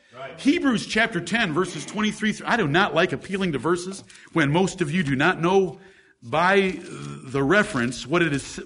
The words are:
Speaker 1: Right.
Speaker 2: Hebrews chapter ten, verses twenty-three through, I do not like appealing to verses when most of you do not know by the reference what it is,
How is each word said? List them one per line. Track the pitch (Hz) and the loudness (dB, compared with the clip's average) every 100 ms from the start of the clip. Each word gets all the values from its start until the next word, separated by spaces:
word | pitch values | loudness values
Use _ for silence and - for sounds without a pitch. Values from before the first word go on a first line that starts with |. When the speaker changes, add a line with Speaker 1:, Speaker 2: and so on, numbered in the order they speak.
| _ - | _ -16
Speaker 1:
Right. | - - | -16 -2
Speaker 2:
Hebrews | - 339 285 208 117 | 2 2 2 0 0
chapter | 220 226 175 | 0 0 -2
ten, | - 226 208 | -2 -2 0
verses | 147 185 160 - | 0 -2 -4 -8
twenty-three | 208 214 208 214 | -2 -2 0 -2
through, | - 156 | -2 -2
I | 233 | 0
do | 160 | 2
not | 160 196 | 2 2
like | 156 175 | 2 0
appealing | 135 - 190 185 | 0 -6 -2 -2
to | 135 | 0
verses | 143 175 180 196 - - - | 0 0 -2 -12 -14 -20 -4
when | 170 143 | 0 2
most | 160 190 - | 4 2 0
of | 160 | -2
you | 175 | 0
do | 143 131 | 0 2
not | 160 170 | 2 2
know | 165 196 185 - - - _ _ | 2 2 2 -2 -18 -20 _ _
by | 117 147 180 202 190 - | -4 0 4 4 2 -2
the | - 143 143 143 131 135 | -10 -12 -12 -12 -6 -2
reference | 139 202 208 131 120 - 123 | 2 4 2 0 -2 -2 -2
what | 170 | 2
it | 165 | 2
is, | 139 - - | 0 -4 -12